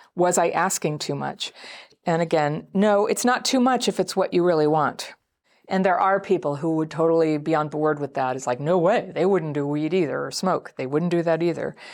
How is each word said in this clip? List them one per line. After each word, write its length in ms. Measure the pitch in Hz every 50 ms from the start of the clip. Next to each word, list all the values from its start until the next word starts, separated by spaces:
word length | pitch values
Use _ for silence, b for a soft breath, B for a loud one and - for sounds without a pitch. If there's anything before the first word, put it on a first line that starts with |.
| B B B
Was 240 | 175 175 180 175 196
I 100 | 170 175
asking 500 | - 160 170 190 - - - 165 151 147
too 160 | - - 143
much?" 380 | 143 139 139 143 - - - B B B B B B B B B _ _
And 160 | 170 165 165
again, 440 | 170 160 - 160 151 147 151 160 - -
no, 340 | - 190 202 214 202 202 208
it's 180 | - 208 - -
not 200 | 240 247 - -
too 160 | - - 262
much 280 | 247 262 254 240 247 214
if 120 | 185 -
it's 160 | 185 - -
what 160 | 190 185 -
you 100 | - 175
really 240 | 170 180 170 156 151
want. 480 | 147 156 156 147 127 - - - - - - _ _ _ _ b b b b b -
And 160 | - 190 190
there 140 | 190 175 -
are 220 | - 190 196 196
people 360 | 196 - 190 170 - 147 143
who 200 | 135 160 165 160
would 140 | 156 160 156
totally 480 | 156 151 160 165 165 165 160 160 156 147
be 160 | 151 156 160
on 140 | 151 151 151
board 300 | 151 151 151 156 151 143
with 160 | 147 139 -
that. 220 | 139 131 127 127
It's 100 | 131 -
like, 140 | 123 123 123
"No 180 | 143 151 180 185
way, 320 | 165 180 226 220 - 190 170
they 120 | 143 165
wouldn't 280 | 190 202 175 160 151 143
do 120 | 147 143
weed 260 | 143 147 151 156 156
either 320 | 170 190 170 135 131 139 139
or 60 | 139
smoke. 420 | - - - 185 165 - - - -
They 100 | - 131
wouldn't 240 | 131 139 151 170 175
do 120 | 170 170
that 200 | 160 170 160 160
either." 340 | 170 175 160 - - 143 151 B B B